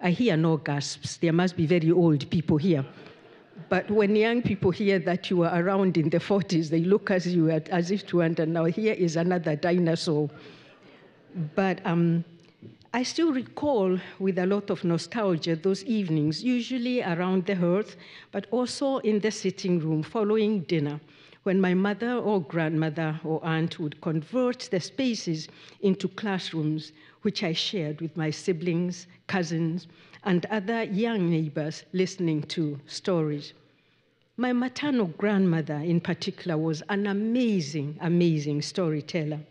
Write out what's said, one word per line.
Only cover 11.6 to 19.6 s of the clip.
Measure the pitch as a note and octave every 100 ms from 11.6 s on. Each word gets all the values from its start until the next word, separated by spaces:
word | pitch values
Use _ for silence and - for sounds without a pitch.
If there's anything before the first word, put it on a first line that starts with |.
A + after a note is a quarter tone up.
| F#3+ F3
um, | - E3+ E3+ E3+ E3+ - - _ - - _
I | A#3
still | B3+ - E4
recall | C4 A#3 - D4 B3+ F#3+ F3+ - -
with | F#3+ F#3
a | F3+
lot | G3+ G3+
of | F#3
nostalgia | F3 E3 - A#3+ G3+ E3+ E3+ D#3+
those | F#3+ G3
evenings, | - A3 F#3 D#3 D3+ D#3
usually | A#3+ B3 A3+ B3+ A#3+ B3
around | G#3 E3+ F3+ F#3+ F3
the |
hearth, | G3 F3 F#3 A3 - - - -
but | G3 G3
also | A#3 B3 - C#4 C4+
in | - G#3+
the | G#3+
sitting | G#3 F#3+ F3+